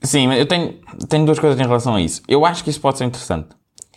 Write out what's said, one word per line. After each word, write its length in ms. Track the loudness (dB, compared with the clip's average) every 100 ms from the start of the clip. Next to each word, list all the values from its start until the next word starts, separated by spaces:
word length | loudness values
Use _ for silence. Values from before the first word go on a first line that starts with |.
Sim, 280 | 0 2 4
mas 100 | 2
eu 80 | 2
tenho, 320 | 0 -2 -10 -20 -12 -2
tenho 160 | 2
duas 140 | 2 2
coisas 200 | 2 2
em 60 |
relação 300 | 2 0 0
a 60 | 0
isso. 220 | -2 -4 0
Eu 180 | 2 2
acho 160 | -2
que 80 | -6
isso 100 | -2
pode 180 | -2 -2
ser 60 |
interessante. 440 | -4 -6 -6 -6 -6 _ _ -20 -20